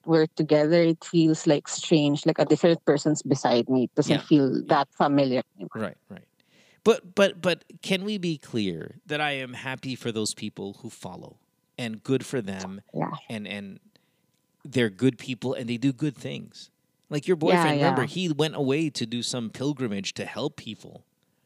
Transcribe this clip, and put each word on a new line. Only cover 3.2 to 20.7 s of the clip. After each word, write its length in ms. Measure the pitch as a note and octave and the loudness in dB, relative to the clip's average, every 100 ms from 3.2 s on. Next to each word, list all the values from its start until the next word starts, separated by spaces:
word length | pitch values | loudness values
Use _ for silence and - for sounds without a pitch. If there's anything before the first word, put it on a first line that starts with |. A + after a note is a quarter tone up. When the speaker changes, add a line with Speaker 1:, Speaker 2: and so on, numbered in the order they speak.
Speaker 1:
beside 480 | C3+ C3+ B2+ A#2+ A#2+ | 0 0 2 2 2
me. 140 | C3 | 0
It 120 | A#2+ - | 0 -2
doesn't 160 | C3 | 0
Speaker 2:
Yeah. 100 | - - | -2 4
Speaker 1:
feel 300 | D3+ C3+ - | 4 4 0
Speaker 2:
Yeah. 60 | - | 0
Speaker 1:
that 180 | D3+ C#3 | 0 0
familiar. 500 | - D#3 C#3+ C3+ B2 - _ - A2 | 0 2 4 2 0 -4 _ -12 -8
Speaker 2:
Right, 220 | G2+ - _ | -8 -10 _
right. 160 | F#2 _ _ _ _ _ _ | -20 _ _ _ _ _ _
But, 300 | G#3 A3 F3 | 2 2 -2
but, 280 | G3 G3 F3 | 0 2 2
but 220 | F3+ E3 _ - | -2 -2 _ -18
can 220 | - F#3+ G3+ | -4 -4 -4
we 120 | G#3 | -4
be 200 | F3 D3+ | -4 -4
clear 560 | - A#2+ G2 E2 D#2 - - | -6 -4 -4 -6 -10 -18 -8
that 160 | D3+ | -4
I 100 | D3+ | -4
am 200 | C3+ C3 | -4 -8
happy 400 | A#2+ B2+ C3 C3 B2 | -10 -10 -8 -8 -6
for 160 | A#2+ | -6
those 220 | A2 G#2+ | -4 -4
people 440 | - G#2+ - G2 - | -6 -10 -10 -12 -12
who 80 | A2+ | -16
follow, 480 | - F#2 F2 - - _ _ _ - | -16 -16 -14 -18 -20 _ _ _ -10
and 240 | A#2 A2 | -10 -8
good 220 | - C3 - | -2 -2 -2
for 160 | C3+ | -6
them, 400 | G2 G2 F#2+ G2+ - | -6 -8 -10 -14 -12
Speaker 1:
Yeah. 200 | - - D#3 - | -6 -6 -8 -12
Speaker 2:
and, 180 | A2+ G2+ | -12 -8
and 320 | G2+ G2+ - _ _ _ _ _ _ _ _ C#3+ | -10 -12 -18 _ _ _ _ _ _ _ _ -4
they're 240 | B2+ A#2 | 0 0
good 300 | F#2 C3 B2+ | 2 0 0
people, 340 | - A#2+ B2+ | -8 -6 -6
and 160 | A#2 A#2 | -6 -6
they 80 | A#2+ | -2
do 160 | C#3 | -2
good 220 | C3 D3+ A2+ | -2 -6 -6
things. 540 | C3+ C#3 - - - _ _ _ _ | -10 -12 -14 -20 -20 _ _ _ _
Like 180 | D3+ E3 | -6 0
your 100 | F3 | 2
Speaker 1:
Yeah, 20 | |
Speaker 2:
boyfriend, 380 | E3 F3+ D#3+ D3 | 4 4 4 4
remember, 240 | C#3 C3 | 2 2
Speaker 1:
yeah. 60 | D3 | -2
Speaker 2:
he 220 | - F3 | -2 -4
went 260 | C#3+ D#3 G2 | 0 0 0
away 340 | C3+ D3 D#3+ | 0 0 -2
to 160 | - A2+ | -4 -6
do 160 | A#2+ | -4
some 300 | A2 B2+ A2 | -4 -6 -8
pilgrimage 640 | - C3+ C#3 B2 G2+ F#2+ - | -4 -4 -4 -4 -6 -8 -10
to 100 | F#2+ | -10
help 300 | G2+ C#3 - | -6 -8 -8
people. 480 | A#2 | -14